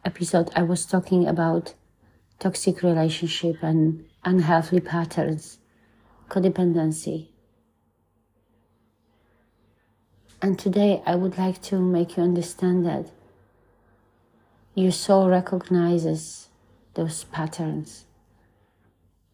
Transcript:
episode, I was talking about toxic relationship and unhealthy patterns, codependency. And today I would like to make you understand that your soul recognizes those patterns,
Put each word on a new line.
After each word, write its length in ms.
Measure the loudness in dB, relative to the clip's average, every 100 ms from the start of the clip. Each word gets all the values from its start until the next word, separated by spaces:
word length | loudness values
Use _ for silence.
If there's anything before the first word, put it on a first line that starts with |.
episode, 480 | -8 -6 0 0 0 0
I 60 |
was 220 | 0 -2 -2
talking 400 | -2 0 2 2
about 480 | 0 0 0 -4 -12 _ _ _ _ _ -6
toxic 460 | -4 -2 -2 0
relationship 800 | 2 2 0 0 -4 -2 -4 -2
and 400 | 0 2 2 0 -8 _ 0
unhealthy 560 | 2 4 2 2 0
patterns, 800 | 0 -4 -4 -2 -2 -4 -8 -20 _ _ _ _ _ _ -6
codependency. 1000 | 0 0 2 0 2 0 -2 -6 -10 -10 _ _ _ _ _ _ _ _ _ _ _ _ _ _ _ _ _ _ _ _ _ _ _ _ _ _ _ _ _ _ _
And 180 | -2 0
today 420 | 0 2 2 2 0
I 100 | -2
would 220 | -2 -2
like 240 | -4 -4 -4
to 100 | 0
make 380 | 2 2 0 0
you 60 |
understand 640 | 0 0 -4 -4 0 2 0
that 240 | -2 -8 -16 _ _ _ _ _ _ _ _ _ _ _ _ _ _ _ 0
your 160 | 0
soul 380 | 0 4 4 6
recognizes 1200 | 4 2 -4 0 2 2 2 0 -4 -6 -18 -20 _ _ _ _ -6
those 280 | -6 -6
patterns, 840 | -10 -8 -8 -6 -6 -6 -10 -16 -20 _ _ _ _ _ _ _ _ _ _ _ _